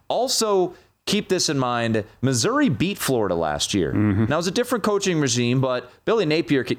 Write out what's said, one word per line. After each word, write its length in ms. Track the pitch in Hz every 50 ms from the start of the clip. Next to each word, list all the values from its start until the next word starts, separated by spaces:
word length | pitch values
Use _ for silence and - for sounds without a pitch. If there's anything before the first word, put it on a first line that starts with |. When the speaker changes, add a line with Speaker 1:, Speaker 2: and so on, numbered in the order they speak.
| _ -
Speaker 1:
Also, 640 | 143 185 240 269 262 - 226 214 202 190 180 175 - - - _ _ _ -
keep 220 | - 190 208 - -
this 220 | 185 175 - -
in 80 | 151 139
mind. 440 | 131 123 120 120 117 113 110 110 101 - - - -
Missouri 480 | 135 135 120 113 202 247 294 294 233
beat 260 | 131 95 147 190 202
Florida 380 | - - - 131 117 104 95 87
last 400 | 82 82 78 73 73 - - -
year. 180 | 101 82 69 -
Speaker 2:
Mm-hmm. 320 | - 107 104 98 101 110
Speaker 1:
Now, 140 | 110 143 165
it's 100 | 170 190
a 20 |
different 320 | 175 240 240 - 262 226 -
coaching 360 | 214 208 196 202 190 175 156
regime, 400 | 147 131 117 123 120 120 123 135
but 320 | 131 131 127 123 - - - _ -
Billy 180 | 175 220 233 190
Napier 400 | 151 151 165 - - 143 135 117
could 140 | - -